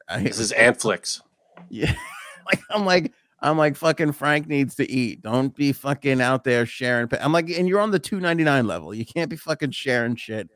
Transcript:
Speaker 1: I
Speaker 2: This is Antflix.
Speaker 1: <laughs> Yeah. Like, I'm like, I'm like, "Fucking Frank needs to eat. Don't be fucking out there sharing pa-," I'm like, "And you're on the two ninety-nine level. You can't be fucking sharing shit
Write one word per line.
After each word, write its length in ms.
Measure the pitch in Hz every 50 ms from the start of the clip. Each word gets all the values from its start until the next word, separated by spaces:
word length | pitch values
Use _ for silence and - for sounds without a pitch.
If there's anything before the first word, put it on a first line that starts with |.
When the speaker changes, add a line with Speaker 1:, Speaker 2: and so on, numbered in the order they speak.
| -
Speaker 1:
I 140 | - 90 - -
Speaker 2:
This 160 | - - 110
is 120 | 113 104 -
Antflix. 680 | - 113 120 117 - - 110 92 85 - - - - _ _ _ _ _
Speaker 1:
<laughs> 240 | _ - - - -
Yeah. 240 | - 110 127 175 - 960 - - - - - - - - -
Like, 140 | - 190 - - -
I'm 140 | 202 214 202
like, 280 | 185 180 180 156 - _ _ _ _ _ -
I'm 180 | - 143 156
like, 180 | 160 151 151 139
"Fucking 380 | - 170 160 151 - 160 147 143
Frank 340 | - 139 147 147 151 147
needs 280 | 156 151 139 139 123 -
to 140 | - 135 -
eat. 320 | 127 131 123 110 71 -
Don't 340 | - 107 117 127 135 135 -
be 160 | - 143 139 135
fucking 480 | - - 139 143 - - 139 135 127
out 220 | 127 127 131 127 -
there 220 | 131 120 120 120
sharing 420 | 117 - - 131 123 123 120 120
pa-," 100 | 117 - -
I'm 100 | 123 143 160
like, 160 | 170 165 165
"And 180 | 170 170 180
you're 120 | 185 185 208
on 100 | 208 220
the 80 | 202 180
two 200 | - - 214 190
ninety-nine 460 | 180 170 165 165 160 151 139 135 117
level. 260 | 101 82 85 78 80 104
You 120 | 110 113
can't 240 | - - 170 165 143
be 60 | 160
fucking 360 | 156 - 165 156 - 156 135
sharing 440 | 120 - - 135 123 120 117 120 120
shit 340 | 113 - - 110 107 98 - _